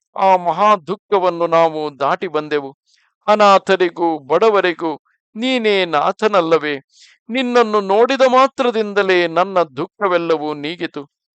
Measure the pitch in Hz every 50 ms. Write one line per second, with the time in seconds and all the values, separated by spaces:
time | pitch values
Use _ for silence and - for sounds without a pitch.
0 | _ _ _ - 190 190 185 180 175 170 160 180 208 214 208 185 143 175 202 -
1 | _ _ 208 190 180 180 170 170 170 165 165 165 165 160 156 156 151 147 143 127
2 | 139 143 175 180 202 175 147 151 151 151 151 147 139 135 139 _ _ _ _ _
3 | _ _ _ _ _ 202 214 208 208 202 196 190 - - 190 180 180 165 127 156
4 | 175 165 165 147 135 131 156 180 220 226 208 196 180 180 160 - 170 160 147 -
5 | _ _ _ _ _ _ _ 214 240 262 262 240 220 214 202 190 180 170 156 143
6 | 156 185 196 - 214 214 208 185 165 160 165 151 147 151 143 135 - _ _ _
7 | - _ _ _ _ - 226 262 254 247 240 240 233 214 208 214 196 190 196 220
8 | 240 254 277 247 262 254 247 254 269 262 - - 254 247 214 220 214 208 196 202
9 | 196 185 185 175 175 165 160 - 185 196 190 180 170 151 127 139 160 - _ _
10 | 208 185 175 175 170 165 160 147 151 151 151 147 143 151 175 170 170 156 - 147
11 | 139 - _ _ _ _ _